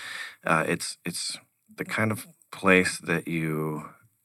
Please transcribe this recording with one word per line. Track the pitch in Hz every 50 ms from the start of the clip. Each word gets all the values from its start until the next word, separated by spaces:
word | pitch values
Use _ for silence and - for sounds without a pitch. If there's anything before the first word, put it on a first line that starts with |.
| - - - - - - - - -
uh, | - 82 80 80 82
it's, | 85 82 - - - - -
it's | 85 85 - - - - - - _ _ _ _ - -
the | - 117
kind | - - - 110 110
of | 107 101 - - - _ _ _
place | - - - 98 92 92 92 - - -
that | 80 90 85 80 -
you, | 80 85 80 80 80 78 78 78 78 76 76 78 - - - _ _ _ _